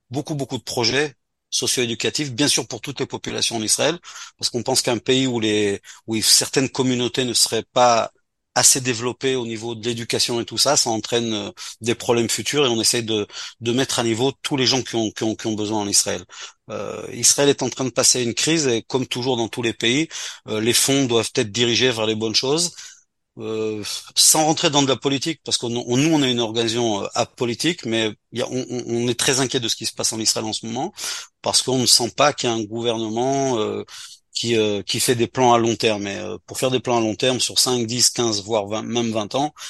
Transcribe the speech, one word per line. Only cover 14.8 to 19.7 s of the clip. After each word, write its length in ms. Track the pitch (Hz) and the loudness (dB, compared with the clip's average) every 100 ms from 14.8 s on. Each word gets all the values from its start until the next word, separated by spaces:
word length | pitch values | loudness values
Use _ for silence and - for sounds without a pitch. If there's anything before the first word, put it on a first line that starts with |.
qui 140 | - 117 | 0 -2
ont, 140 | 107 | -2
qui 140 | - | 0
ont, 100 | 110 | -2
qui 120 | 98 113 | -2 -4
ont 80 | |
besoin 260 | 104 104 107 | -2 -2 -2
en 80 | 101 | 0
Israël. 340 | 95 101 92 90 - - _ - | 0 0 -4 -8 -16 -18 _ -12
Euh, 320 | 104 101 104 - | -10 -8 -8 -10
Israël 380 | - 120 - 143 | 0 2 4 4
est 120 | 135 | 4
en 60 | 127 | 0
train 160 | - | -2
de 60 | 131 | -4
passer 320 | 135 120 127 | 2 2 2
une 100 | 120 | 0
crise 340 | 110 - 165 135 | 0 0 2 2
et 140 | 113 | 0
comme 260 | - 131 127 | 0 -4 -2
toujours 300 | 127 127 120 | -4 -2 0
dans 120 | 110 | -2
tous 120 | - | -2
les 140 | 117 | -4